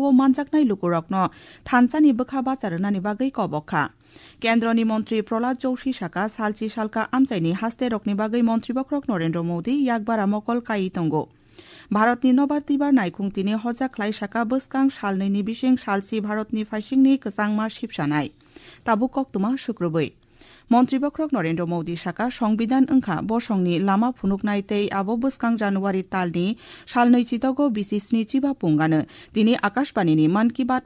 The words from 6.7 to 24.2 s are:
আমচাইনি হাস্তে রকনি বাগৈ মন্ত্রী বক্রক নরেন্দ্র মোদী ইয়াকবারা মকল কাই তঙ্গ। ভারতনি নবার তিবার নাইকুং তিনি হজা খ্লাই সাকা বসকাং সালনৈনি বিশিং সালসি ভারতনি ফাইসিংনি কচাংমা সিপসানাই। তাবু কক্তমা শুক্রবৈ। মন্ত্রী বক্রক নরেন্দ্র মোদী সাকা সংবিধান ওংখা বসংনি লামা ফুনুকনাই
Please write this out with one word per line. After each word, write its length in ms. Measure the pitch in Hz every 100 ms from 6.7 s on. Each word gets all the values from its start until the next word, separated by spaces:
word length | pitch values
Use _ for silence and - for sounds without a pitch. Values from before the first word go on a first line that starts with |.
| 226 214 220 214
আমচাইনি 380 | 254 269 202 165
হাস্তে 320 | 190 226 - 247
রকনি 260 | 220 208
বাগৈ 280 | 202 214 233
মন্ত্রী 300 | 226 226 -
বক্রক 320 | 247 269 285 277
নরেন্দ্র 320 | 190 165 170
মোদী 320 | 170 170 170 285
ইয়াকবারা 500 | 262 233 214 226 202
মকল 320 | 208 220 240
কাই 300 | 233 208 190
তঙ্গ। 240 | 185 160 151 - _ _ - - - -
ভারতনি 380 | 208 220 240 262
নবার 280 | 254 285 294
তিবার 320 | 294 285 285
নাইকুং 320 | 262 180 165 196
তিনি 220 | 196 196
হজা 320 | 214 233 240 262
খ্লাই 240 | - 208
সাকা 280 | 208 202 233
বসকাং 400 | 226 262 - 269 269
সালনৈনি 520 | - 202 190 196 202
বিশিং 300 | 202 226 262 254
সালসি 400 | - 202 202 220
ভারতনি 420 | 208 214 214 220
ফাইসিংনি 480 | 208 214 208 269 269 269
কচাংমা 500 | 214 - 214 208 220
সিপসানাই। 580 | - 220 - 147 147 139 - _ - - -
তাবু 220 | - 220 254
কক্তমা 440 | 277 269 202 202 269
শুক্রবৈ। 520 | - 214 175 165 139 - _ _ - - -
মন্ত্রী 260 | 233 254 262
বক্রক 320 | 285 - 311
নরেন্দ্র 300 | 240 165 165 170
মোদী 280 | 170 165 170
সাকা 300 | 185 170 240
সংবিধান 520 | - 214 220 226 262 269
ওংখা 260 | 262 233 160 190
বসংনি 480 | 233 - 196 180 170
লামা 300 | 196 196 240
ফুনুকনাই 500 | 254